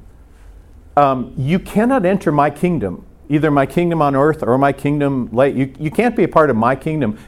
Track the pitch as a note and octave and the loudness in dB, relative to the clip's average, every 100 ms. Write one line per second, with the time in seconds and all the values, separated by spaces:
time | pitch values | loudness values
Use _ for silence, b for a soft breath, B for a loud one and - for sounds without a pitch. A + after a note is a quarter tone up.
0 | - - - b b b b - - C#3+ | -20 -20 -20 b b b b -20 -4 2
1 | C#3+ C3 A#2 - C3 F#3 - G3 A#3 C4+ | 2 2 -6 -6 -2 -2 -2 0 2 2
2 | F3+ G3 E3 D3 D3+ D3 F3+ D#3+ G2 F2+ | 0 0 0 0 0 0 -2 -2 -4 -6
3 | - - - D3+ D#3 C#3+ C3+ E3+ F3 E3 | -14 -18 -4 0 2 2 0 0 0 0
4 | C#3+ C3+ D3+ D3+ G#2+ C3 C#3 C#3 C#3+ D3 | 0 2 0 0 0 2 2 0 -2 0
5 | C#3 C3+ A#2 A2+ C#3 A#2+ C3+ - D3+ E3+ | 0 -2 -2 0 2 0 -4 -4 -6 -2
6 | A#3+ A3+ E3+ E3 D3+ A2 A#2 C3+ D#3+ D#3 | -2 0 0 2 2 2 0 0 -2 -2
7 | A2+ G#2+ | -2 -4